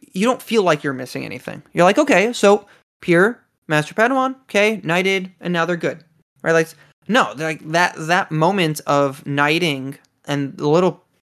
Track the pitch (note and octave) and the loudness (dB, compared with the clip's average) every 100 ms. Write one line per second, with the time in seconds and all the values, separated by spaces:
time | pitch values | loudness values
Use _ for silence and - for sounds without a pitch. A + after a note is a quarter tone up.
0 | - F#3 A#3 A#3+ - A3+ F3+ D3+ C#3+ B2+ | -10 -2 -2 -2 -2 0 2 0 -2 -6
1 | B2+ C3+ C3 - - - - - F3+ G#3+ | -8 -10 -10 -12 -12 -14 -6 2 4 4
2 | D4 F#3 A3 A#3+ G3+ G#3 - _ _ _ | 2 2 2 2 4 4 0 _ _ _
3 | - E3+ G#3 A#3+ _ _ - D3+ D3+ - | 0 2 2 0 _ _ -2 -2 0 0
4 | A#3+ C4+ C4 C4 _ G3+ G#3 G#3+ D#3 F3 | 0 2 -2 -6 _ 0 0 0 -4 -2
5 | F#3+ F#3+ F#3 - F3 F3 E3 E3+ D#3 - | 0 -2 -6 -10 -4 -2 -2 -2 -4 -6
6 | _ _ _ _ D#3+ E3 D#3+ - _ _ | _ _ _ _ 0 0 0 -8 _ _
7 | - A#3+ B2+ A#2+ D#3+ D3+ D#3 E3+ F3+ D3+ | -2 0 0 -4 -8 -8 -4 0 0 -2
8 | D#3+ F3+ - D#3 E3 G3+ D#3+ D3+ - C#3+ | -2 -2 -2 0 0 2 -2 -2 -2 0
9 | C#3 C3+ - C#3+ D3 E3 E3+ C3+ C3+ C#3+ | 0 -4 -6 -2 0 0 -2 -4 -8 -14
10 | _ _ - C#3+ C#3 - D3 E3 F3+ E3 | _ _ -6 -6 -6 -4 0 2 2 -2
11 | _ _ | _ _